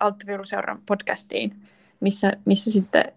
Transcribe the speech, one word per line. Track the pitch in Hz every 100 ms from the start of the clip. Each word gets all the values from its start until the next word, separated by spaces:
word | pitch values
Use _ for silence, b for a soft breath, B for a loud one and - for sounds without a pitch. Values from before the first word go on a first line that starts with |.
Alttuviulun | 208 208 202 202 190 196 - - -
podcastiin, | 202 - 185 - 104 208 - b b b b
missä, | 196 202 196 -
missä | - 196 220
sitten | 208 190 - -